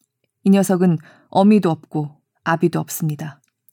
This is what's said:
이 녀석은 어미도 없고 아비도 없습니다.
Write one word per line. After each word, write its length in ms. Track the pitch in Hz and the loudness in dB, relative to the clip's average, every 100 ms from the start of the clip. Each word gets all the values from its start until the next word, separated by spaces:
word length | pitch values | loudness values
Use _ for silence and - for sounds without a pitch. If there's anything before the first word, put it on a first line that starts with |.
| _ _ _ _ 196 | _ _ _ _ 2
이 40 | |
녀석은 480 | 196 190 185 185 160 - _ _ | 2 2 0 0 0 -6 _ _
어미도 400 | - 202 214 180 | 2 4 4 2
없고 400 | 151 _ 156 147 - _ _ | -4 _ -8 -8 -12 _ _
아비도 360 | - 165 170 160 | -6 -2 -2 -2
없습니다. 600 | 151 - 156 143 151 - _ _ _ | -8 -6 -6 -6 -12 -18 _ _ _